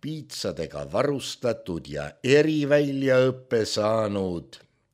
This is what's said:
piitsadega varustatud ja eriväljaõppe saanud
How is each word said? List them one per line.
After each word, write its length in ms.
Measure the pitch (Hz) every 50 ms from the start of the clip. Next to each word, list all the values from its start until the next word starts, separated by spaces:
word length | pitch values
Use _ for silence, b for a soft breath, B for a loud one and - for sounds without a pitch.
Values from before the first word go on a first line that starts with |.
piitsadega 880 | - - 160 - - - - - - 101 82 76 82 76 - 71 71 71
varustatud 960 | 80 107 131 143 143 127 - - - - - 117 113 - - - 87 80 65
ja 320 | 69 71 73 73 73 - _ -
eriväljaõppe 1400 | 127 139 147 151 156 156 151 143 139 147 147 147 139 139 135 135 131 127 127 131 131 127 127 - - - 113 107 -
saanud 880 | - 110 104 107 113 113 107 104 101 101 95 92 90 85 - - - - _ _ _ _ _ _